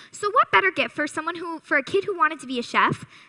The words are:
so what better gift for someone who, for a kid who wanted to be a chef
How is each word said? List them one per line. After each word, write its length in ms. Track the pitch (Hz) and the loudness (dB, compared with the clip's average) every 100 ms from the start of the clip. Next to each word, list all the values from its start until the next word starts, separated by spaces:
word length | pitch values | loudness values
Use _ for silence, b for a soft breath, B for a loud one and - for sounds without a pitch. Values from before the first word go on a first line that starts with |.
| B | B
so 200 | - 415 | -6 0
what 200 | 427 - | 2 4
better 200 | 381 381 | 4 2
gift 240 | 311 - | 0 -2
for 100 | - | -4
someone 300 | 302 320 320 | -4 -4 -6
who, 240 | 339 339 320 | -8 -8 -10
for 180 | - 302 | -2 -2
a 60 | |
kid 220 | - 392 | 0 -2
who 120 | 381 349 | -2 0
wanted 220 | 302 311 | 0 0
to 80 | 254 | -6
be 100 | 247 | -6
a 60 | |
chef 420 | - 214 214 - B B | -2 2 2 0 B B